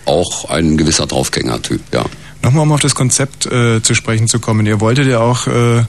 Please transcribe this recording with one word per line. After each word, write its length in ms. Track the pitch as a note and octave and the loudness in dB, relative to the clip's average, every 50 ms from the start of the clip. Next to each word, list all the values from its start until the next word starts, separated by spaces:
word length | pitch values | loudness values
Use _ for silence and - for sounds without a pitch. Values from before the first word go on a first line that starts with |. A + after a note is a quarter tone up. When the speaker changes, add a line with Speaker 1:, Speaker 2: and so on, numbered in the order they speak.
| - | -2
Speaker 1:
auch 440 | - C#2 D#2+ F2+ E2+ - - - - | 0 0 0 0 -2 -4 -10 -8 -4
ein 280 | - D#2+ E2 D#2+ D2+ D#2 | -2 0 0 2 2 2
gewisser 280 | D#2 D2+ D2+ - D#2 C#2 | 2 0 0 -2 -2 -2
Draufgänger-Typ, 720 | C2+ C2+ C2+ - - C#2+ - B1+ A#1 A1+ - - - - - - - | -2 -4 -4 -2 -4 -4 -4 -4 -4 -4 -4 -4 -6 -6 -6 -4 -4
ja. 120 | A#1+ A1+ - - - - - - - | -4 -4 -4 -8 -12 -20 -20 -16 -4
Speaker 2:
Nochmal, 220 | - A#2 B2+ D#3+ D#3 | 0 2 2 4 4
um 80 | D3+ | 2
auf 80 | D3+ C#3 | 2 2
das 160 | C#3 D3 - | 2 0 0
Konzept, 500 | - C3+ B2+ - - D3 C3+ - - - - | 0 0 0 0 0 -2 -4 -4 -10 -8 -4
äh, 340 | - B2 A#2+ A#2 A2+ A2 | 0 0 2 2 2 0
zu 140 | A2 - A#2+ | 0 0 -2
sprechen 340 | A2+ - - A2+ A2 A2+ A2+ | -2 -2 -2 0 0 0 0
zu 100 | - A#2+ | 0 -2
kommen. 260 | - - A2 G#2+ G#2+ | -2 0 0 0 2
Ihr 140 | G#2+ G#2+ G2+ | 2 2 2
wolltet 280 | G#2+ A2 A#2+ C#3+ C#3 C3+ | 2 2 2 2 2 2
ja 100 | B2+ A2+ | 2 2
auch, 280 | A2+ A#2 B2 A#2+ - C3 | 2 2 2 0 0 0
äh, 360 | B2 A#2+ A#2+ A#2+ A#2 A#2 A#2 | 0 2 2 4 4 2 2